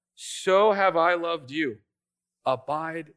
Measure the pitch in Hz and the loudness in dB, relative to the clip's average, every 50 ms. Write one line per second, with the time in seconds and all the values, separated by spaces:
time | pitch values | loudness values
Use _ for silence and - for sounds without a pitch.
0 | _ _ _ - - - - - - 185 185 196 208 220 202 196 196 190 165 165 | _ _ _ -18 -16 -14 -12 -6 0 2 4 4 6 4 4 4 2 2 2 4
1 | 165 175 175 175 170 170 170 160 139 123 139 156 156 131 107 - _ _ _ _ | 4 2 2 0 -2 -4 -6 -6 -8 -8 -6 -4 -4 -4 -6 -8 _ _ _ _
2 | _ _ _ _ _ _ _ _ _ 135 131 127 - - 147 156 160 160 160 165 | _ _ _ _ _ _ _ _ _ -2 -2 -2 -4 -4 -6 -4 -4 -6 -8 -10
3 | 160 151 _ | -12 -12 _